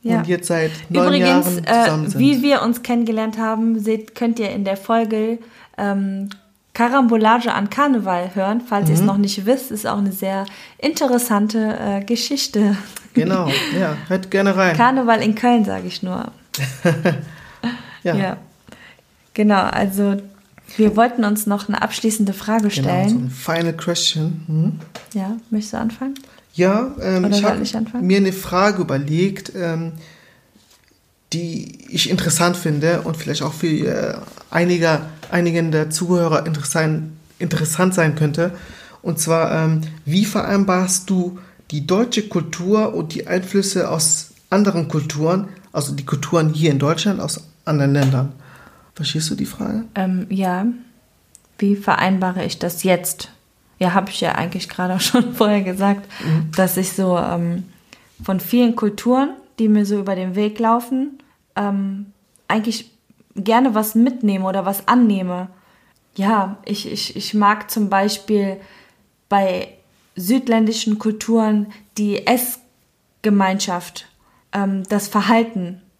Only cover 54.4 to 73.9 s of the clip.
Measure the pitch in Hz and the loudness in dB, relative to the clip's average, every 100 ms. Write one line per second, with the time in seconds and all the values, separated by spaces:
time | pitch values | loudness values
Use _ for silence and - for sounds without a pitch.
54.4 | 170 190 - - 180 185 - 247 240 240 | -4 -6 -8 -4 -2 0 2 2 0 2
55.4 | 214 208 185 185 196 202 - - - 160 | 2 2 0 0 2 0 -4 -8 0 0
56.4 | 156 - 185 185 185 - 185 175 - 175 | 0 0 0 2 -2 0 0 2 0 -2
57.4 | 170 175 185 - _ - _ _ - 190 | -2 -4 -8 -16 _ -20 _ _ -4 -4
58.4 | - 240 240 226 208 208 240 254 285 - | 0 2 4 2 -2 -2 0 2 0 -4
59.4 | - - 220 214 202 208 196 190 185 185 | -20 -2 4 4 4 0 -2 -4 -2 -2
60.4 | 208 214 226 233 240 262 285 269 _ _ | -2 0 2 2 0 -4 -4 -8 _ _
61.4 | _ - 202 202 196 196 202 _ _ _ | _ -4 -2 -2 -4 -6 -12 _ _ _
62.4 | _ 214 220 220 - _ _ _ _ - | _ -2 0 -6 -10 _ _ _ _ -6
63.4 | 190 226 262 214 214 226 247 247 208 196 | 2 4 4 2 0 4 2 2 0 0
64.4 | 185 190 190 196 - 247 233 196 180 180 | -2 -2 -2 -2 2 4 4 2 -2 -6
65.4 | 185 - _ _ _ _ _ - 196 220 | -8 -14 _ _ _ _ _ -2 2 2
66.4 | 190 202 - 202 - - - 202 - 214 | 0 -6 -8 -8 -6 -8 -8 -8 -4 2
67.4 | 208 214 - 226 202 196 202 208 - 208 | 2 2 -4 -2 0 2 0 -2 0 0
68.4 | 196 190 - - _ _ _ _ _ 202 | 0 -6 -14 -20 _ _ _ _ _ 0
69.4 | 196 180 - - _ _ _ - 180 254 | 2 -2 -6 -14 _ _ _ -8 0 0
70.4 | 254 226 220 220 - 214 220 214 - 226 | 2 2 2 0 -2 -2 -2 -4 0 2
71.4 | 214 214 202 - _ - 208 202 - 247 | 2 0 -2 -10 _ -4 -2 -2 0 0
72.4 | - - _ _ _ _ _ _ 214 202 | 0 -8 _ _ _ _ _ _ 2 2
73.4 | 190 190 196 180 180 | 2 0 -4 -6 -8